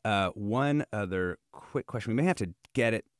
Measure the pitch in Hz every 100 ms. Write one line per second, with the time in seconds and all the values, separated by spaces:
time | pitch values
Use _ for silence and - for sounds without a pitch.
0 | 110 101 95 - 104 117 143 147 - 107
1 | 98 92 90 85 _ - - 143 - 120
2 | 110 113 170 175 92 - _ - 117 110
3 | -